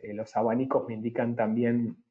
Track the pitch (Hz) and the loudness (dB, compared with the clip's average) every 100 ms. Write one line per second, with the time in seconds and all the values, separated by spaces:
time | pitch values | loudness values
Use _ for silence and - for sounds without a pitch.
0 | 104 104 110 107 113 120 131 139 - 110 | -12 -8 -4 0 2 2 2 0 -2 -4
1 | 113 120 120 117 110 113 120 120 120 - | -4 -2 -2 0 0 2 2 2 0 -4
2 | _ | _